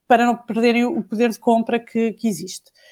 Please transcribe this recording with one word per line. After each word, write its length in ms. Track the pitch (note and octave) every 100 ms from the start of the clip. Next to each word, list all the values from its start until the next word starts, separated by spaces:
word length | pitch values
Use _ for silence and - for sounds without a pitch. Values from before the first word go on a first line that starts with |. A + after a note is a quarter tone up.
| -
para 200 | A#3+ A#3+
não 100 | A#3
perderem 480 | - A3 A#3 A#3
o 180 | A#3+ A#3+
poder 280 | - G#3+ A#3+
de 100 | G#3+
compra 400 | - A3+ A3+ A#3
que, 320 | A#3 A3+ A3+
que 160 | - A3+
existe. 420 | E3+ F#3 - _ _ _